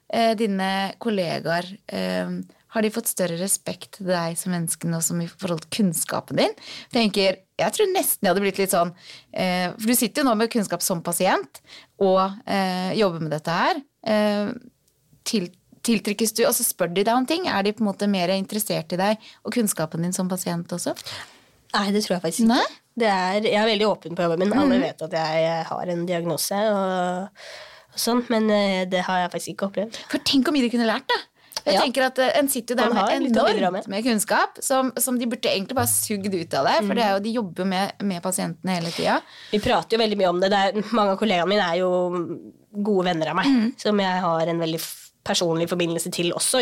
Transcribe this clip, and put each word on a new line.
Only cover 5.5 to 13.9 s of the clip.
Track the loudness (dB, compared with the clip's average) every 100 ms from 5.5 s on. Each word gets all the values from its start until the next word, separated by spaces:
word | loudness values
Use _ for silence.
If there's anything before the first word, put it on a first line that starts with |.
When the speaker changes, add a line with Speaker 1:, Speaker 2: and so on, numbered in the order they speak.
| -6 -4
Speaker 1:
til | 0 0
kunnskapen | 0 -4 -6 -4 0
din? | 0 -2 -14 -18 -4
Tenker, | 0 2 2 2 0 _ -2
jeg | 0
tror | 2 2
nesten | 2 -2 0
jeg | 2 2
hadde |
blitt | 2 0
litt | 2
sånn, | 2 2 -2 -18 -20 -12
eh, | -4 -2 0 -2
for | -2 0
du | 2
sitter | 2 2
jo | 2
nå | 2
med | 2
kunnskap | 0 -2 -2
som | -2 -4
pasient, | -2 0 2 2 -2 -14 -20 -20 -12 0
og, | 4 4 4 -2 -4
eh, | 0 0 -2 -2 0
jobber | 0 0
med | -4
dette | -4 -2
her. | 0 0 0 -6